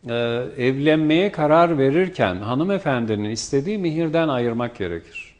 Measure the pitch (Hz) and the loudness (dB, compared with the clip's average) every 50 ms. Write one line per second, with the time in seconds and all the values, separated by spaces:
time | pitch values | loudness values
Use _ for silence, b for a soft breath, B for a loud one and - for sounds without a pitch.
0 | _ 123 117 120 120 117 117 120 123 - - - 120 127 135 135 143 156 156 156 | _ -6 -4 -2 -2 -2 -2 -4 -4 -6 -6 -2 0 0 0 2 2 2 4 4
1 | 156 151 156 165 190 208 196 - 156 147 151 165 170 170 170 143 135 135 139 165 | 4 2 2 2 2 0 0 0 2 4 6 6 6 4 4 2 2 2 4 2
2 | 185 180 180 - 123 98 90 90 104 107 123 135 160 190 202 190 - 156 135 123 | 0 -2 0 0 0 0 0 -2 -4 -4 -2 -2 0 0 -2 -2 0 -2 -2 -2
3 | 117 110 113 104 104 104 110 110 - - - 139 139 175 214 214 185 170 151 160 | 0 -2 -2 -2 -2 -4 -6 -6 -6 -2 -2 -2 0 0 -4 -2 -2 -2 -2 -2
4 | 170 160 151 165 165 156 139 123 120 120 117 117 120 120 117 - 98 87 85 85 | -2 0 0 0 0 0 0 0 0 -2 -2 -2 -4 -4 -4 -6 -6 -6 -6 -6
5 | - - - - - - - _ | -10 -12 -18 -18 -18 -18 -20 _